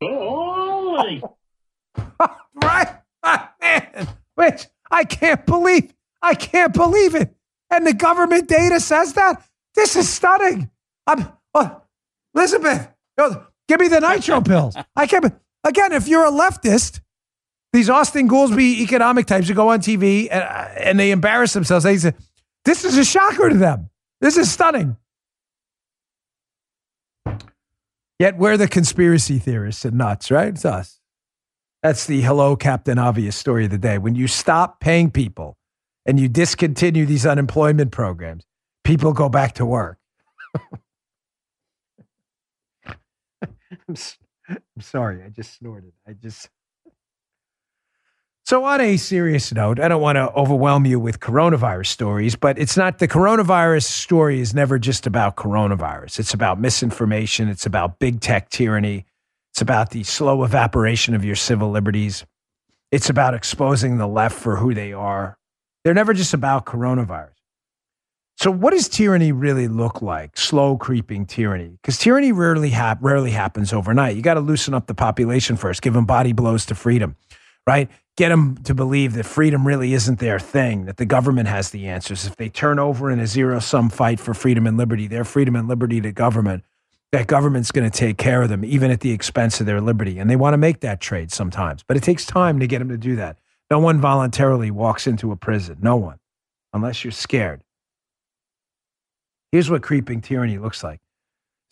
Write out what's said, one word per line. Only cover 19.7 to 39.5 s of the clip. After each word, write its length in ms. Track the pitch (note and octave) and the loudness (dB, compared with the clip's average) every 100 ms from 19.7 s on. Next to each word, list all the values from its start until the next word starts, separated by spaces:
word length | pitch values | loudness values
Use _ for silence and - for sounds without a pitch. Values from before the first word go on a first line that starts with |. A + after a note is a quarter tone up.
on 100 | A3+ | 2
T 160 | F#3 A3 | 2 2
V 320 | G3 G3+ A3+ | 2 2 0
and, 140 | F#3 | -4
uh, 260 | F3+ - G2+ G2 | -4 -8 -10 -6
and 240 | - G3 | 0 2
they 120 | G3 | 2
embarrass 420 | G3 G3+ A#3 A#3+ | 2 2 2 0
themselves, 300 | G3+ E3 F3 | 0 2 2
they 120 | E3 G3+ | 4 2
say, 160 | E3 - - _ _ _ - | 2 -2 -8 _ _ _ 0
this 180 | E4+ | 0
is 140 | F#4 C4 | 2 2
a 60 | |
shocker 440 | C#4 F#4 G4 - E4+ | 4 4 4 4 4
to 80 | B3 | 4
them. 320 | F#3 B2 E2+ _ _ - | 4 2 -6 _ _ -2
This 160 | C4+ E4 | 2 4
is 160 | A#3+ | 2
stunning. 440 | - E4 D4 D3+ A2+ _ _ _ _ _ _ _ _ _ _ _ _ _ _ _ _ _ _ _ _ _ _ - - - _ _ _ _ _ _ - | 2 2 2 -2 -4 _ _ _ _ _ _ _ _ _ _ _ _ _ _ _ _ _ _ _ _ _ _ -12 -12 -14 _ _ _ _ _ _ 0
Yet 180 | F#3 F3+ | 0 2
we're 220 | G3+ G#3+ | 2 2
the 100 | G3+ | 2
conspiracy 720 | F#3 E3 - F3 E3 - C3+ | 2 0 2 4 4 2 -2
theorists 480 | C3 A#2 G#2 A2 B2 | -2 -4 -4 -6 -4
and 100 | A#2+ | -2
nuts, 340 | A#2 G2+ - | -2 -4 0
right? 180 | C#3 G#3 | 0 0
It's 180 | F3+ - | -2 -4
us. 320 | F#2 F#2 _ _ _ _ _ _ _ _ _ | -4 -8 _ _ _ _ _ _ _ _ _
That's 220 | D#3 C3+ | -2 -2
the 160 | - C#3 | -2 0
Hello 360 | B2 C#3+ C#3 C#3 | 2 4 2 2
Captain 420 | C#3 C3 - B2 | 0 -2 0 0
Obvious 360 | B2 A2 G2+ | 2 0 -2
story 300 | G2+ - A#2 | -4 -2 0
of 60 | G#2+ | 0
the 80 | G2+ | -2
day. 180 | A2+ G2+ | -2 -2
When 180 | G#2 | -2
you 140 | A#2+ B2+ | -2 -2
stop 520 | - - E3 F3 - | -2 0 2 2 -2
paying 300 | D#3 E3+ E3+ | 0 2 2
people 460 | C3+ A2+ - D#2 - _ _ _ _ - | 0 -4 -4 -16 -18 _ _ _ _ -2
and 120 | C#3 | 2
you 100 | C3 | 2
discontinue 800 | A#2+ E3+ - E3+ C#3+ F3 D#3+ D3 | 2 0 0 -2 0 0 2 2
these 200 | D3 C3+ | 2 2
unemployment 640 | C#3+ C3+ D#3 D3+ D3+ C3+ | 2 0 0 2 2 0
programs, 540 | - A2 E2+ E2+ E2 - _ _ _ | -2 -6 -6 -12 -16 -18 _ _ _
people 280 | - D#3 D#3 | 0 2 2
go 160 | C3+ C#3+ | 2 2
back 260 | C#3 C3 | 2 0